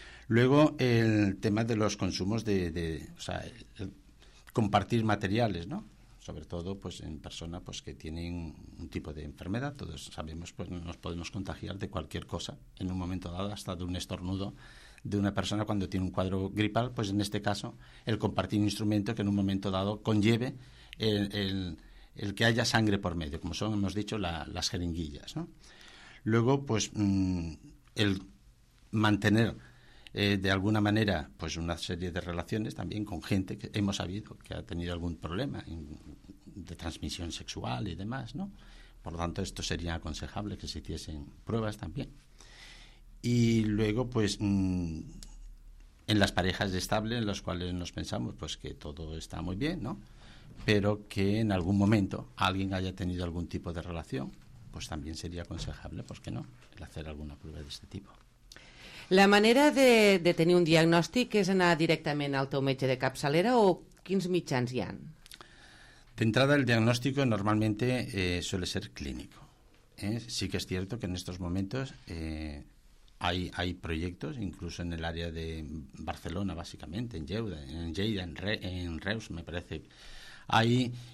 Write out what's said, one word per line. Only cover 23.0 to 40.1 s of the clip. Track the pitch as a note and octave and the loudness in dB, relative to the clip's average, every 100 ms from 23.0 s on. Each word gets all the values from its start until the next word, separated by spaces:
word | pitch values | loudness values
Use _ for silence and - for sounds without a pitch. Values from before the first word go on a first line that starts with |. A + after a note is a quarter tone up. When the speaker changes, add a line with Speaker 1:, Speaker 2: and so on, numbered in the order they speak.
| F#2 E2+ | 0 -2
Speaker 1:
medio, | D#2 D#2 | -4 -6
como | F2 | -6
son, | E2+ G#2+ | -4 -2
hemos | G#2+ G2 | 0 0
dicho, | F#2+ G#2 A2 | -2 -4 -4
la, | F2+ E2 D2 | -4 -4 -6
las | E2+ - | -4 -4
jeringuillas, | F2+ F2 E2 D#2 - - | -2 -4 -4 -6 -8 -10
¿no? | D3+ E3+ - - - - - - - | -8 -8 -12 -20 -20 -20 -20 -20 -8
Luego, | - A#2 A#2 C#3 | 2 4 4 2
pues, | C#3 G#2+ - | 2 0 0
mm, | - G2+ G2 F#2+ F#2 E2 D2+ - - _ - | 0 2 4 2 0 -4 -8 -16 -20 _ 0
el | G#2 F#2+ - - - - _ _ - | 2 2 -4 -20 -20 -20 _ _ -4
mantener, | A2+ G#2+ G#2 G#2 G#2 A2+ - - - - - - | 2 4 4 4 6 4 0 -14 -20 -20 -20 -10
eh, | G#2+ G2+ G2+ | 0 2 2
de | F#2+ | 4
alguna | G2 G2 G#2+ | 2 4 4
manera, | G#2 G#2+ G#2 E2+ - - | 4 4 4 2 -2 -8
pues, | E2 E2 | -6 -4
una | E2 E2+ | -4 -4
serie | - F2 F2+ | -4 -4 -4
de | E2+ | -4
relaciones | F2 E2+ E2+ A2 G#2+ G#2+ | -4 -6 -4 -4 -4 -6
también | F#2 G#2+ | -6 -6
con | G#2 - | -6 -8
gente | - G2 F#2+ - | 0 0 0 -6
que | - | -6
hemos | G#2+ G2 G2 | 0 0 0
sabido | F2+ G2 G#2+ G2+ | -4 -6 -8 -16
que | - | -10
ha | E2 | -10
tenido | E2 E2+ F2 | -6 -6 -4
algún | F2 F2 D#2+ | -4 -4 -6
problema | D#2 F2+ C#3 A#2+ - | -4 -4 -4 -6 -10
en, | E2 D2 D2 - C#2+ - - - | -10 -10 -14 -16 -20 -20 -20 -16
de | E2 D#2+ D#2+ | -14 -12 -10
transmisión | E2+ - D#2+ - E2+ | -8 -6 -8 -6 -8
sexual | - D#2+ - - B2 A#2+ | -8 -10 -8 -6 -4 -4
y | E2 | -6
demás, | G2+ C3 A#2 - | -6 -6 -8 -8
¿no? | G3 - - - - - | -8 -10 -20 -20 -20 -14
Por | E2+ | -10
lo | E2 | -4
tanto, | E2+ E2+ | -4 -2
esto | F#2+ - | -4 -4
sería | F#2+ E2+ E2+ E2 | -4 -2 -2 -4
aconsejable | E2 | -6